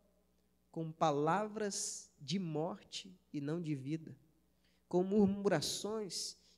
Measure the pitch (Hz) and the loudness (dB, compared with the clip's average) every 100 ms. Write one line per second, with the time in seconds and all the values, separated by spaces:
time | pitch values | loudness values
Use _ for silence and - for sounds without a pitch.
0 | _ _ _ _ _ _ _ 165 160 156 | _ _ _ _ _ _ _ -6 -6 2
1 | 160 143 151 185 214 208 208 196 - - | 4 4 4 2 0 -2 -4 -2 -6 -8
2 | - _ 135 196 170 151 165 202 - - | -14 _ -4 -2 -2 -2 -2 -4 -10 -12
3 | 190 180 _ 151 143 170 156 139 131 160 | -12 -20 _ -6 -2 -2 -2 -4 -2 -6
4 | 156 - _ _ _ _ _ _ - 175 | -6 -16 _ _ _ _ _ _ 0 2
5 | 190 214 196 202 196 165 - - 202 220 | 4 6 6 6 2 2 0 -4 -4 -4
6 | 196 - - - _ | -4 -6 -8 -10 _